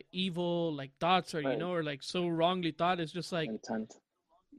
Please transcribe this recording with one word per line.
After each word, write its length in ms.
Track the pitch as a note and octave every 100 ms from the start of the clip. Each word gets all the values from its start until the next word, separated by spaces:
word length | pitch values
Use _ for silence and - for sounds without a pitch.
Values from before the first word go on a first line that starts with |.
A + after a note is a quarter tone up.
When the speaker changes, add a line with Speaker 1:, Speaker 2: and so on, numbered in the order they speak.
| -
Speaker 1:
evil, 640 | F3+ F#3 F3 F3 E3+ E3+
like, 180 | C#3+ C3+ -
thoughts 340 | E3 F#3 -
or, 80 | E3
you 60 | C#3
Speaker 2:
Right. 100 | A#2+
Speaker 1:
know, 160 | F3
or, 100 | E3+
like, 200 | D3+ C#3
so 240 | - F#3 F3
wrongly 440 | E3 E3+ F#3 E3
thought. 280 | D3+ F3 F3+
It's 140 | D#3
just 180 | F3 -
like 180 | E3+ C#3+
Speaker 2:
Intent. 440 | A2 - A2 A2+ - _ _ _ _ _